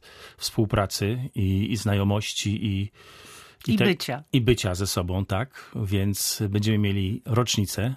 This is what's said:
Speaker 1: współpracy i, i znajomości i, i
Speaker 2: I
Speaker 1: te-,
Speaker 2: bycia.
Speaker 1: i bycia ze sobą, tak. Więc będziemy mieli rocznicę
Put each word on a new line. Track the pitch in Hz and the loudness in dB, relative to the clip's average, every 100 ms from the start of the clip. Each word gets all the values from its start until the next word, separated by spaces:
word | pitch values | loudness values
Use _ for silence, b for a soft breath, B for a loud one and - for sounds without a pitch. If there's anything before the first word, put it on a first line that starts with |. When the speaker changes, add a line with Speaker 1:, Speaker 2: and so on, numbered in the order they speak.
| B B B B | B B B B
Speaker 1:
współpracy | - - 107 110 95 - 101 123 131 - | -4 0 2 2 0 0 -2 -2 -6 -2
i, | 95 95 104 | 0 2 0
i | 107 | -2
znajomości | 107 101 98 101 - - 104 107 107 | 0 2 2 0 -2 -4 -4 -2 -2
i, | 98 101 B B B B B B B - | -2 -4 B B B B B B B -2
i | |
Speaker 2:
I | 214 | 2
Speaker 1:
te-, | 208 | 4
Speaker 2:
bycia. | 175 - 131 151 | 2 -2 -8 -2
Speaker 1:
i | 135 | 2
bycia | 113 120 98 90 | 4 2 2 0
ze | 98 | -2
sobą, | - 90 92 98 | -2 -2 -2 0
tak. | 95 131 - - 127 | -2 -2 -10 -12 -6
Więc | 104 101 101 98 - - 107 | -2 0 0 0 -2 -2 -2
będziemy | 104 104 107 | 0 2 2
mieli | 104 98 95 117 - | 2 0 -2 -4 -2
rocznicę | 113 120 - 98 - 110 | 0 2 0 0 -2 -4